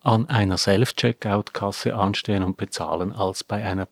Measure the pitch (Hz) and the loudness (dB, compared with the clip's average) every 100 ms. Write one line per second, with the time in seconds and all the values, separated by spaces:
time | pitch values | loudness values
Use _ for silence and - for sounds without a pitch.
0 | - 113 117 110 101 92 - 101 127 - | 2 4 4 2 2 2 4 4 2 2
1 | 120 117 107 101 104 - 101 98 - 110 | 0 0 0 -2 -2 -6 -6 -4 -4 0
2 | 101 101 - 101 92 95 95 - 78 82 | 0 0 -2 0 0 -4 -8 -6 -4 -4
3 | 92 101 98 95 - 104 104 95 92 | -4 -2 -2 -4 -6 -4 -4 -4 -6